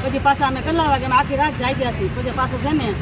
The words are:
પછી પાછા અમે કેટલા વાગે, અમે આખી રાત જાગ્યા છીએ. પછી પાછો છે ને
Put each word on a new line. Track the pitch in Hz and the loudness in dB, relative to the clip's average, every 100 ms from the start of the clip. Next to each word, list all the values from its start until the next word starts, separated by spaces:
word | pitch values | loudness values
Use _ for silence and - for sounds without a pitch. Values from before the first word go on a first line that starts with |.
પછી | 262 262 | -2 0
પાછા | 277 269 277 | 2 2 0
અમે | 262 | 0
કેટલા | 294 330 | -2 0
વાગે, | 311 262 254 | 2 2 2
અમે | 254 | 2
આખી | 277 277 | 2 0
રાત | 302 - | 0 0
જાગ્યા | 247 269 254 | -2 0 -2
છીએ. | - - 247 | -2 -2 -2
પછી | 247 | -4
પાછો | 240 254 254 | -2 -2 -2
છે | 269 | 0
ને | 302 247 196 | 0 0 -2